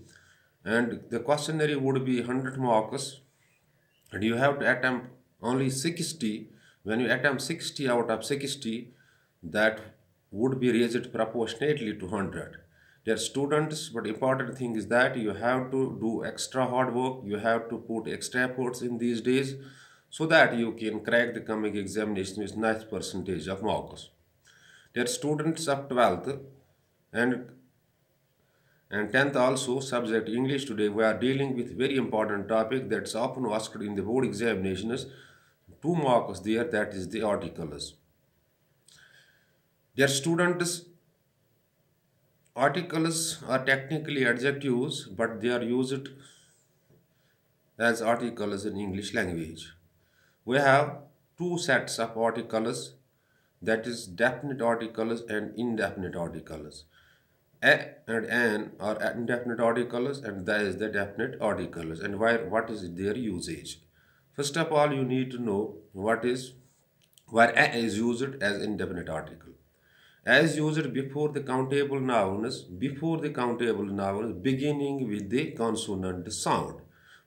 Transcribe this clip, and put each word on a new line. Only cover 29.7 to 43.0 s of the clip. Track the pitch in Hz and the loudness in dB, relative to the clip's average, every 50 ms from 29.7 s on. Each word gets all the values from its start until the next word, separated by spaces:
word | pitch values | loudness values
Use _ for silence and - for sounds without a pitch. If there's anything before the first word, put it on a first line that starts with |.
| 123 135 | -2 -2
subject | 135 - 127 120 117 110 110 110 - 107 | -2 -2 -2 -2 0 2 0 0 0 0
English, | 110 123 131 135 143 135 139 | -2 0 0 0 0 -2 -2
today | - 110 104 107 104 | -4 -2 0 0 0
we | 98 110 110 | 2 4 4
are | 110 101 92 | 4 4 4
dealing | 117 131 135 135 139 135 123 | 2 2 2 2 0 -2 -2
with | 120 110 - 85 98 | -4 -4 -6 -2 -2
very | 131 135 139 | -2 0 2
important | 131 117 101 107 107 107 101 104 98 98 - | 0 0 0 0 0 0 0 0 -2 -2 2
topic | 110 110 110 110 131 131 107 98 | 2 2 2 2 0 -2 0 -2
that's | 107 101 95 - - | -2 -2 -2 -4 -2
often | 110 123 131 131 135 127 | -2 -2 -2 -2 -2 -2
asked | 107 107 110 - - - | 0 0 -2 -2 -4 -6
in | 113 104 104 104 | -6 -6 -4 -2
the | 98 | -2
board | 92 104 120 131 131 | -2 0 2 2 2
examinations, | 107 101 101 117 117 107 95 95 95 92 90 107 113 123 139 - - - - - - - - _ _ _ _ _ - - - | 0 -2 0 0 0 0 0 0 -2 -2 -2 -2 -4 -4 -4 -6 -10 -14 -20 -20 -20 -20 -20 _ _ _ _ _ -20 -20 -4
two | - 156 175 | -2 0 0
marks | 165 147 131 123 113 - - 95 90 | 2 4 4 4 4 4 2 -4 -6
there, | 92 107 110 113 120 | -2 0 2 2 2
that | - 107 104 104 101 - | 2 0 0 0 0 -4
is | 98 92 82 | -6 -6 -6
the | 110 107 | -4 -2
articles. | 110 104 101 90 82 82 - - 82 76 73 - - - - _ _ _ _ _ _ _ _ _ _ _ _ _ _ _ _ _ _ _ - - - - - - _ _ _ _ _ _ _ _ _ _ _ _ _ _ _ | 0 0 0 0 -2 -6 -8 -8 -10 -10 -8 -10 -12 -12 -14 _ _ _ _ _ _ _ _ _ _ _ _ _ _ _ _ _ _ _ -20 -20 -20 -20 -20 -20 _ _ _ _ _ _ _ _ _ _ _ _ _ _ _
Dear | 127 135 135 | 2 2 4
students, | - - - 165 170 170 180 180 180 175 175 170 - - - - - _ _ _ _ _ _ _ _ _ _ _ _ _ _ _ _ _ _ _ _ _ _ _ _ _ _ _ _ _ _ _ _ | 4 2 2 2 2 4 4 2 2 0 0 -2 -2 -6 -10 -16 -20 _ _ _ _ _ _ _ _ _ _ _ _ _ _ _ _ _ _ _ _ _ _ _ _ _ _ _ _ _ _ _ _
articles | 117 131 147 151 180 165 - 156 160 | 2 4 4 4 2 -2 -2 0 2